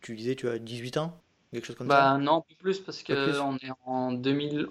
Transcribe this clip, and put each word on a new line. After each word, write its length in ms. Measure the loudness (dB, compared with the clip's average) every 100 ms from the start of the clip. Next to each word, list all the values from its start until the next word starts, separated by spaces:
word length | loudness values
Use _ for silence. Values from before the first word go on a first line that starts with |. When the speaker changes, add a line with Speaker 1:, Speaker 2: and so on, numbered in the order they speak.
Speaker 1:
tu 120 | -12 -6
disais, 200 | -4 -2
tu 120 | -2
as 100 | -4
dix-huit 380 | -6 -10 -4 -2
ans ? 220 | -2 -6 _ _ _
Quelque 140 | -10 -10
chose 100 | -6
comme 120 | 4
ça ? 260 | 6 6
Speaker 2:
Bah 40 | 4
non, 200 | 4 2
un 60 | 0
peu 60 | _
plus, 220 | -4 -4
parce 240 | -6 -10
Speaker 1:
Pas 100 | -2
plus ? 200 | 0 2
Speaker 2:
que 60 | 2
on 160 | 0 -4
est 140 | -8 -12 -6
en 260 | -2 -2
deux 220 | -2 0
mille, 340 | 0 0 -4 -4